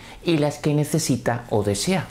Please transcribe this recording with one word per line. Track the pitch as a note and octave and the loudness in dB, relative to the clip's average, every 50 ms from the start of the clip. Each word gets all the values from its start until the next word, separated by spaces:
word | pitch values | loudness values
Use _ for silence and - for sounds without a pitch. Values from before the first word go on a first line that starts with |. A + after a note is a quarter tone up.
| - - - - - | -12 -18 -18 -4 0
y | F3 E3+ | 2 2
las | D3 D3 - C#3+ | 2 2 0 -2
que | - - D#3 D3 | -2 0 0 2
necesita | D3 D3 C#3+ - D#3 - - C3 A#2 - - A#2 A#2+ - - | 2 2 2 0 0 2 0 0 0 0 -2 -2 -2 -2 0
o | A#2 G#2+ G2 | 0 2 2
desea. | G#2 G2+ - - F3 F#3+ F3 A#2+ - | 2 0 0 0 0 0 0 -2 -6